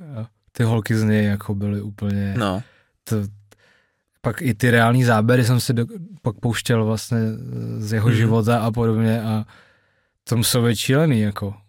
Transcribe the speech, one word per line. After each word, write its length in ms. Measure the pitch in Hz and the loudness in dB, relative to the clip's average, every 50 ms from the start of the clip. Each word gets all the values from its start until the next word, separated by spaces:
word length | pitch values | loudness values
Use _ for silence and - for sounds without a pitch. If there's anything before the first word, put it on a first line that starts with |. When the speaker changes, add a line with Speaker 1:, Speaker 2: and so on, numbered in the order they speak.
Speaker 1:
eh, 260 | 180 151 143 110 110 - _ _ _ _ - | -18 -14 -12 -12 -12 -14 _ _ _ _ -4
ty 100 | - 120 | -2 0
holky 320 | 113 117 113 104 - 117 | 0 0 0 0 0 0
z 60 | 110 110 | 0 2
něj 200 | 107 107 107 104 | 2 2 2 2
jako 300 | 104 101 101 - - 104 | 0 0 -2 -4 -6 -6
byly 260 | 98 101 104 104 104 101 | -4 -4 -4 -4 -4 -6
úplně 520 | 104 101 - 104 101 101 101 98 98 98 127 | -8 -10 -8 -6 -4 -2 -2 -4 -4 -4 -2
Speaker 2:
No. 240 | 113 98 92 98 117 - _ _ _ _ _ _ _ | -2 -2 -2 -4 -6 -10 _ _ _ _ _ _ _
Speaker 1:
to, 120 | - 117 107 104 98 104 - - _ _ _ _ _ _ _ _ _ _ _ _ _ _ _ | -4 -4 -4 -4 -4 -8 -14 -20 _ _ _ _ _ _ _ _ _ _ _ _ _ _ _
pak 220 | - 127 110 - - | -8 -8 -6 -4 -4
i 120 | 131 110 | -4 -2
ty 160 | 104 - 123 | 0 2 4
reální 340 | 120 117 117 113 120 127 127 | 4 6 6 4 4 4 4
záběry 400 | 120 117 110 107 113 123 127 120 | 4 4 4 4 4 4 4 4
jsem 160 | 107 127 120 | 2 2 2
si 120 | - - 123 | 0 0 -2
do, 140 | 113 117 104 226 208 165 214 202 - - | -2 -2 -4 -6 -12 -16 -16 -16 -10 -8
pak 140 | 123 104 - | -8 -6 -4
pouštěl 440 | - 120 110 - - - 123 113 110 | -4 -4 -4 -2 -2 0 0 2 2
vlastně 340 | 107 110 107 - - 120 113 113 110 110 113 123 123 123 120 113 117 117 113 | 0 -2 -2 -4 -4 -2 -2 -2 -2 -4 -6 -10 -10 -10 -10 -8 -8 -8 -8
z 140 | 110 107 110 | -6 -4 -2
jeho 160 | 110 104 117 | 0 2 2
Speaker 2:
Hmm. 80 | 110 | 4
Speaker 1:
života 420 | 107 113 110 113 117 107 110 120 117 | 4 4 4 2 2 2 2 2 2
a 100 | 107 117 | 0 0
podobně 520 | 107 120 117 113 110 110 113 113 110 113 110 | 0 0 0 2 2 2 2 2 0 0 -2
a 220 | 113 110 110 107 - - - _ _ _ _ _ _ _ _ _ _ _ _ _ | -2 -2 -4 -4 -6 -12 -20 _ _ _ _ _ _ _ _ _ _ _ _ _
to 120 | - 120 | -4 -2
muselo 300 | 113 113 - - 127 117 120 | 0 0 0 0 2 2 2
být 80 | 113 - | 0 0
šílený, 420 | - - 131 143 165 160 131 110 | 0 0 2 2 4 4 2 2
jako. 340 | 107 104 101 - 104 98 101 - _ | 2 0 -2 -4 -6 -8 -8 -12 _